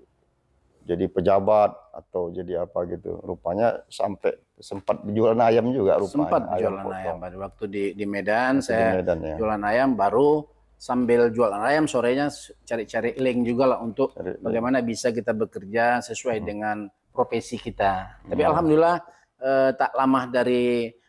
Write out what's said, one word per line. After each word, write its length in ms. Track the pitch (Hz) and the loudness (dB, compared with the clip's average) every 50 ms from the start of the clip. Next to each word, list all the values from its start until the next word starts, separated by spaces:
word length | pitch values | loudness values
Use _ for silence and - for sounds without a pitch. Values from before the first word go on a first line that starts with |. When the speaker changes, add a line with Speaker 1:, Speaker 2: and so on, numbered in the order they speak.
| - _ _ _ _ _ _ _ _ _ _ _ _ _ _ _ | -18 _ _ _ _ _ _ _ _ _ _ _ _ _ _ _
Speaker 1:
jadi 240 | - - 87 87 95 | -6 -4 -2 0 -2
pejabat 640 | 87 - 95 85 98 95 101 98 104 107 104 104 101 - - - _ | -2 0 2 4 4 4 4 4 4 4 6 4 4 0 -4 -20 _
atau 360 | - - - _ - 90 87 87 | -20 -20 -14 _ -6 -6 -4 -4
jadi 380 | 87 92 90 90 90 85 87 | -6 -8 -8 -6 -4 -4 -4
apa 160 | 85 - 87 87 87 | -4 -4 -6 -6 -6
gitu. 280 | 87 87 92 87 87 85 | -6 -8 -8 -10 -10 -10
Rupanya 640 | - - 87 - - 85 90 104 117 113 - - - | -10 -10 -10 -8 -6 -4 -2 0 0 0 0 -4 -10
sampai 480 | - - - 98 101 98 - - 98 - - _ _ _ | -14 -8 -6 -6 -6 -4 -4 -4 -4 -4 -4 _ _ _
sempat 420 | _ - - 98 98 - - - - - | _ -16 -14 -14 -8 -4 -4 -4 -4 -4
jualan 340 | 101 104 110 113 110 113 113 | -4 0 2 2 4 4 4
ayam 320 | 113 117 113 120 113 123 | 4 4 4 4 2 0
juga 240 | 131 131 98 98 85 | 0 0 2 2 2
rupanya. 180 | 95 101 90 - | 2 0 0 -2
Speaker 2:
Sempat 260 | 95 - 82 180 147 113 - | -2 0 0 0 0 -2 -2
Speaker 1:
Ayam 100 | 87 92 95 101 | -4 -2 -2 -2
Speaker 2:
jualan 100 | 95 98 95 | -4 -4 -8
Speaker 1:
potong. 140 | 95 95 92 | -8 -8 -8
Speaker 2:
ayam, 140 | 92 85 82 | -6 -8 -8
Pak. 140 | 82 90 90 90 95 | -8 -10 -12 -12 -12
Waktu 240 | 98 98 - - 110 98 | -12 -12 -12 -12 -10 -8
di, 140 | 98 101 98 98 | -6 -4 -4 -4
di 120 | 87 101 104 | -4 -6 -6
Medan, 480 | 101 101 101 95 104 107 117 127 127 135 | -6 -4 -4 -2 0 0 2 2 2 0
Speaker 1:
Waktu 60 | 135 127 | 0 0
di 20 | - | 0
Speaker 2:
saya 180 | 113 113 113 113 95 | 0 2 2 2 2
Speaker 1:
Medan, 220 | 92 87 90 85 80 | 0 0 0 0 -2
ya. 140 | 80 78 78 | -2 -6 -4
Speaker 2:
jualan 260 | 80 110 107 107 104 104 | -2 -2 -2 -2 -2 0
ayam, 240 | 104 110 123 135 135 | 0 2 2 2 2
baru 380 | 123 101 98 101 104 123 143 147 151 151 147 - _ _ _ _ _ | 2 2 2 2 4 4 4 4 2 2 -2 -8 _ _ _ _ _
sambil 460 | - - - 127 123 123 117 120 120 120 117 | -12 -6 -4 -2 0 2 4 4 4 4 4
jualan 300 | 110 120 120 104 101 101 | 4 2 0 2 0 0
ayam, 240 | 110 135 147 156 156 | 0 2 2 2 2
sorenya 420 | 143 - 123 117 120 127 139 147 143 | 0 0 0 0 2 0 0 -2 -4
s-, 220 | - - - - - _ | -4 -8 -16 -20 -20 _
cari-cari 520 | _ - 117 113 104 - - 117 110 120 - | _ -8 -6 -6 -6 -4 -4 -4 -2 -2 -2
link 260 | 135 131 127 117 123 120 | -2 -2 0 0 0 0
juga 200 | 120 120 120 135 | 0 2 2 2
lah 120 | 131 117 101 | 2 2 0
untuk 300 | 117 113 101 - 135 - | -4 -6 -2 -2 -2 -2
Speaker 1:
Cari 220 | - - - 92 - | -4 -8 -8 -8 -8
link. 60 | - | -6
Speaker 2:
bagaimana 380 | - 113 113 117 117 123 135 127 | -4 -4 -2 -2 0 0 0 0
bisa 300 | 117 117 110 - - 123 | 0 -2 -4 -2 -2 -2
kita 200 | 113 120 104 117 | -2 -2 -2 -2
bekerja 680 | 110 107 110 - - 95 98 95 107 117 117 120 120 120 | -2 -2 -2 -6 -6 -12 -10 -4 0 2 2 2 2 0
sesuai 360 | 117 117 110 - - 127 113 | -2 -6 -10 -8 -4 -4 -4
Speaker 1:
Hmm. 100 | 107 107 | -4 -4
Speaker 2:
dengan 300 | 107 104 104 107 107 107 107 104 101 _ _ _ _ | -6 -8 -6 -4 -4 -6 -6 -8 -14 _ _ _ _
profesi 460 | - - 123 - 120 113 - - 240 | -4 -2 -2 -2 -2 -6 -6 -6 -10
kita. 600 | 208 - 233 - - 202 196 - 131 190 - - - | -10 -10 -8 -4 0 0 0 0 -2 -6 -10 -16 -16
Tapi 180 | - - - 143 | -10 -6 0 2
Speaker 1:
Hmm. 120 | 151 160 | 2 2
Speaker 2:
alhamdulillah, 460 | 151 170 170 156 151 156 165 170 175 170 - - - _ _ _ _ - | 2 2 2 4 4 6 6 4 2 0 -4 -10 -20 _ _ _ _ -6
eh, 320 | 131 135 135 135 135 135 | -2 2 2 4 4 4
tak 180 | 127 - 135 - | 2 2 -2 0
lama 340 | - 131 135 131 135 131 123 123 | 0 2 4 4 4 2 2 2
dari 600 | 127 123 120 123 123 123 123 123 120 120 117 113 - _ _ | 2 2 2 4 2 2 2 2 2 0 -2 -4 -6 _ _